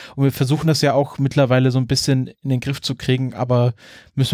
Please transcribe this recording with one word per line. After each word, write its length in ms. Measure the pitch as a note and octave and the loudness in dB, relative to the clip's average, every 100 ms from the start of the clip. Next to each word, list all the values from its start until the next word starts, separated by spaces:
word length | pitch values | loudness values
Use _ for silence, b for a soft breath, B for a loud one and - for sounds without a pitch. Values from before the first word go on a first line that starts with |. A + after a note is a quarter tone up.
| B - | B -2
Und 80 | |
wir 80 | C#3 | 0
versuchen 360 | - C3 D3 D#3+ | 0 -2 0 0
das 140 | D3 | 2
ja 120 | C#3+ | 2
auch 240 | C3 C#3 - | 2 -2 -2
mittlerweile 540 | C3+ C#3+ C3+ B2+ C3 | -2 2 2 4 2
so 60 | B2+ | 0
ein 100 | B2 | 0
bisschen 400 | C3 - C3 B2+ - | 0 2 0 -2 -8
in 80 | C3+ | -4
den 120 | B2+ | -4
Griff 200 | C3+ C3+ | -4 -8
zu 140 | - - | -6 -6
kriegen, 380 | - B2+ C3 | -2 -2 -2
aber 400 | - B2 B2 A#2+ - B B B - | -4 -2 2 2 -2 B B B -4
müssen 160 | C3+ | 0